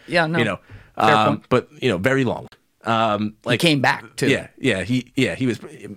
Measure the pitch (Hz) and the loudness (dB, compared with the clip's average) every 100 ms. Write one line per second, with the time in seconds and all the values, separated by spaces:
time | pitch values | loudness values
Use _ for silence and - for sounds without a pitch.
0 | - 170 156 165 110 87 - - - - | -2 0 0 0 -2 -4 -10 -20 -10 0
1 | 110 107 107 107 - 123 - - 127 90 | 4 4 4 0 0 0 0 -4 -2 0
2 | 131 135 120 76 62 _ _ _ 107 113 | 2 2 0 -2 -8 _ _ _ -2 0
3 | 113 104 107 - 117 113 170 143 127 143 | 2 0 -4 -6 -4 0 2 2 0 -2
4 | 117 - 127 110 - - 131 95 92 127 | -6 -4 0 0 -4 -4 -2 -2 -2 -4
5 | - - 113 85 127 104 - - 101 | -4 -2 -2 -2 -4 -4 -10 -18 -18